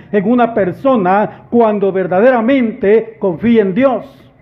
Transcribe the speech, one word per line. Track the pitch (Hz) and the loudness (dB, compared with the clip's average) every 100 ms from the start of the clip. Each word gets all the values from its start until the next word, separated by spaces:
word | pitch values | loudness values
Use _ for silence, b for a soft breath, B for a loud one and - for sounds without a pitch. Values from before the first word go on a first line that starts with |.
| B | B
en | 208 190 | -4 0
una | 247 233 | 0 0
persona | 233 185 170 269 254 180 196 214 - - | 0 -4 -2 0 0 2 0 -2 -6 -4
cuando | 240 220 208 196 | 0 2 0 -2
verdaderamente | 185 175 180 240 254 220 277 226 190 196 220 220 - | -2 -2 2 2 2 0 0 -2 -2 2 2 0 -6
confía | 196 156 220 233 | -6 -2 0 2
en | 196 | 2
Dios. | 180 269 226 - - - _ | 0 0 -2 -8 -20 -20 _